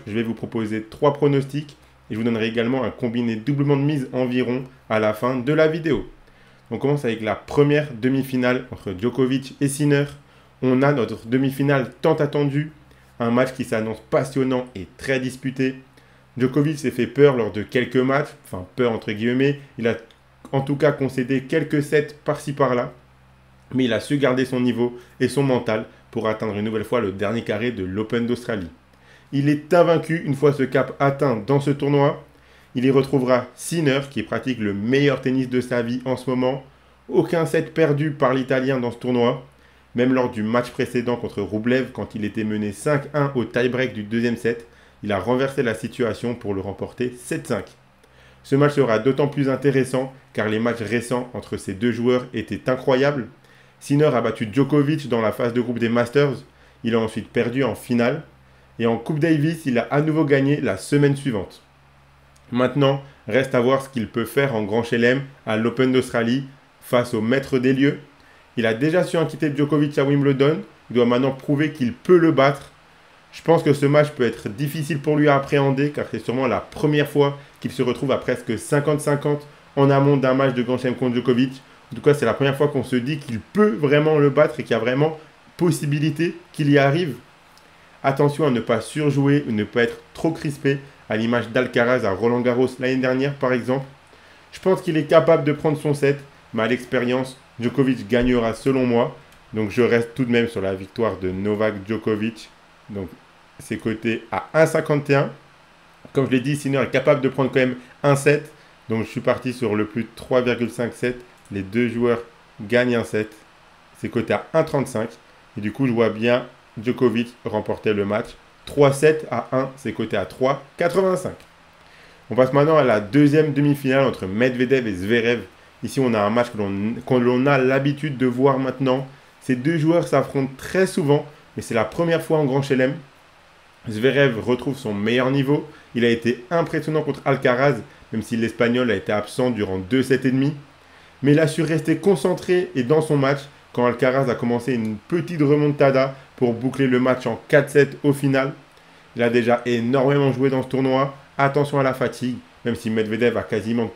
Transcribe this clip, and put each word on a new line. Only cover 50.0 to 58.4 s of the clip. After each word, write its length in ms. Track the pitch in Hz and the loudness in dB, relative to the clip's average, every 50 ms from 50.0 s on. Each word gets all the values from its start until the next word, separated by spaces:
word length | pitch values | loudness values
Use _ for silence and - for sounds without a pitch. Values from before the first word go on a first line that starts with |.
| 135 131 - - _ _ - | -4 -4 -8 -18 _ _ -6
car 140 | - 104 110 | -4 -2 0
les 120 | 107 110 | 0 0
matchs 220 | 113 120 113 - 110 | 0 -2 -2 -2 -4
récents 460 | 101 113 120 120 - 127 123 123 123 - | -2 -2 -2 -2 -2 -4 -4 -4 -6 -10
entre 220 | 107 - - 110 | -12 -10 -8 -8
ces 180 | 101 - - 98 | -8 -6 -8 -6
deux 180 | 95 113 123 110 | -2 0 0 0
joueurs 340 | 120 117 123 123 123 127 - - | 2 2 2 2 2 0 -4 -6
étaient 380 | 113 107 - 104 95 - - | -6 -6 -6 -6 -6 -2 -2
incroyables. 560 | - - - 143 131 127 139 143 147 135 110 104 - _ _ _ - - _ _ _ _ | -2 -2 0 2 2 2 2 2 0 -2 -6 -10 -14 _ _ _ -20 -20 _ _ _ _
Sinner 260 | - - 143 143 151 151 131 | -4 0 2 4 4 4 4
a 60 | 117 | 2
battu 280 | 113 113 110 - 120 107 98 | 0 0 -2 -2 -6 -4 0
Djokovic 560 | 135 139 135 151 147 143 139 160 147 143 120 | 0 2 2 4 2 2 2 0 -2 -2 -2
dans 120 | 120 113 | -2 0
la 120 | 113 104 101 | 0 0 0
phase 200 | - 127 120 113 | 0 -2 -2 0
de 80 | 123 | 0
groupe 200 | 117 120 120 113 | -2 -2 -2 -2
des 80 | 117 113 | -2 0
Masters. 560 | 117 120 120 120 - 143 143 143 123 - - - _ _ - _ _ _ - | 2 0 0 2 2 2 2 2 0 -4 -10 -18 _ _ -20 _ _ _ -4
Il 100 | 117 113 | 0 0
a 60 | 117 | 0
ensuite 280 | 113 110 - 120 104 - | 0 0 -4 -8 -8 -4
perdu 360 | - 123 113 120 120 135 135 | -2 -2 -2 0 0 -2 -2
en 100 | 117 101 | -2 -2
finale. 480 | - - - 123 120 117 123 143 156 156 - _ _ | -4 -4 -2 0 2 2 2 0 -2 -8 -14 _ _